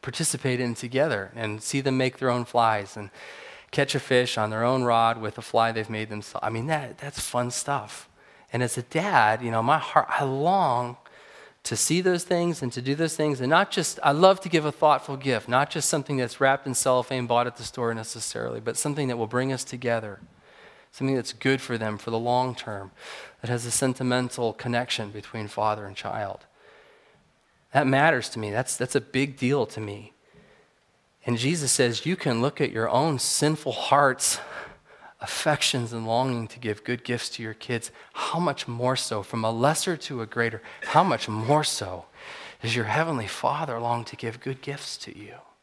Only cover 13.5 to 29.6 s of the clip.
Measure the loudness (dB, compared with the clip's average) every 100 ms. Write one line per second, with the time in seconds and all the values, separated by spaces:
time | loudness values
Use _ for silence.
13.5 | 4 4 0 -2 0 2 6 4 4 2
14.5 | 2 2 4 4 4 2 -6 0 -2 2
15.5 | 2 2 0 0 0 0 -2 -2 2 4
16.5 | 4 0 0 4 2 2 -2 2 2 2
17.5 | -4 -12 -4 -2 -2 -6 -8 -8 -6 -6
18.5 | -4 -4 -2 -2 0 -2 -2 -2 0 0
19.5 | -2 -6 -6 0 0 -2 -14 -18 _ -20
20.5 | -20 -20 -20 _ -4 0 0 -2 -2 0
21.5 | 0 0 -4 -2 -4 -4 -2 2 2 0
22.5 | -4 -8 -10 -10 -16 -16 -16 -16 -10 -4
23.5 | -2 0 0 0 0 0 0 0 -2 -4
24.5 | -2 -2 -2 -2 -4 -6 -10 -10 -8 -8
25.5 | 0 0 0 -6 -10 -6 -4 -6 -8 -14
26.5 | _ -20 -20 -20 _ _ _ _ _ _
27.5 | _ _ 2 4 6 4 4 -2 -6 -4
28.5 | -2 -2 -4 0 -2 0 -2 -2 0 0
29.5 | 2